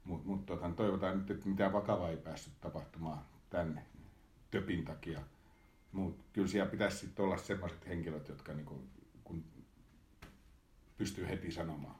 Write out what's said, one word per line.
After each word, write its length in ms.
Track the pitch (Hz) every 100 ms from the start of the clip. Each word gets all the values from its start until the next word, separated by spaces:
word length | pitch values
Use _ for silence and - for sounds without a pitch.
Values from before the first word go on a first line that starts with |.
mut, 200 | - 85
mut 220 | 98 98 -
tota, 240 | 82 85
toivotaan 480 | 85 104 95 95 98
nyt, 120 | 98
että 180 | 95 101
mitään 240 | 95 98
vakavaa 360 | 101 104 98 85
ei 60 | 80
päässyt 360 | 80 78 78 -
tapahtumaan 580 | 85 78 71 82 80 76 71 - -
tän 320 | 90 82 76 - - - - - - -
töpin 340 | 101 98 85
takia. 360 | 76 78 85 73 69 - - - - - -
Mut 320 | 95 95 - -
kyllä 160 | 107 90
siellä 220 | 98 92
pitäisi 260 | - 101 -
sit 240 | - -
olla 160 | 98 90
semmoiset 520 | - 92 85 80 -
henkilöt, 400 | 87 82 76 71
jotka 260 | 71 -
niinku, 280 | 76 73 71 65 - - -
kun 200 | - 82 80 - - - - - - - - - - - - - - -
pystyy 300 | 95 - 90
heti 220 | 92 87
sanomaan. 440 | 85 82 73 71